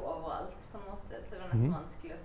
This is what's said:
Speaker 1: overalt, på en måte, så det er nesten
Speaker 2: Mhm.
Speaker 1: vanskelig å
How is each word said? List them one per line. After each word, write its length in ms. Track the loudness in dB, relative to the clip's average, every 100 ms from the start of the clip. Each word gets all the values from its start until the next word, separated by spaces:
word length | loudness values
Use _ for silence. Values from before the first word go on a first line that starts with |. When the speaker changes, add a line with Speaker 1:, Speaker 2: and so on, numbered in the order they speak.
Speaker 1:
overalt, 540 | 0 0 0 -2 -2 -6 -10
på 60 | -8
en 60 | -6
måte, 260 | -6 -6 -6
så 120 | -6 -4
det 60 |
er 120 | 4
nesten 160 | 6 6
Speaker 2:
Mhm. 40 |
Speaker 1:
vanskelig 380 | 6 0 -6 -6
å 80 | -6